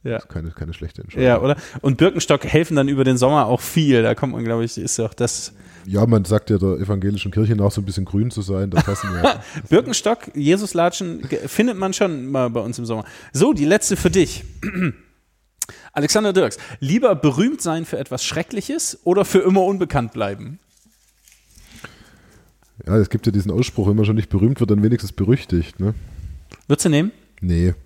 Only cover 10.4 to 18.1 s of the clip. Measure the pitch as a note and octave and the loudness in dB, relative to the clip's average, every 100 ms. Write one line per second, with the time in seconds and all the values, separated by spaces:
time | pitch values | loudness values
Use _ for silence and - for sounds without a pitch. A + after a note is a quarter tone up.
10.4 | C#3+ F#3+ G3+ E3+ E3+ - F3+ E3 C3+ - | 2 2 0 0 0 0 -10 -10 -6 -6
11.4 | B2+ - A#3+ F#3+ F#3+ F#3+ G3+ D3+ B2+ C3+ | -4 0 0 0 -4 0 -2 -2 -4 -2
12.4 | B2 A#2 A2 A#2+ A#2 A2+ - - - C3+ | -2 -2 -6 -8 -6 -6 -8 -16 -10 2
13.4 | A#3+ G#3+ C#3+ G#3 - G3 F3+ F#3 D#3+ - | 2 4 2 2 2 0 2 2 0 -2
14.4 | - - G3 F#3 F3 - _ _ _ _ | -14 -12 -8 -4 -4 -6 _ _ _ _
15.4 | _ _ - - - - D3 A3 G#3+ F#3 | _ _ -14 -14 -10 -4 0 2 2 2
16.4 | C3+ - - - C3+ G#3 A#3+ E3+ D3+ C3 | 0 -2 -16 -8 -2 2 2 2 0 2
17.4 | A3+ D4+ F3 D#3+ D#3+ - C3+ | 0 0 -4 -6 -6 -8 -8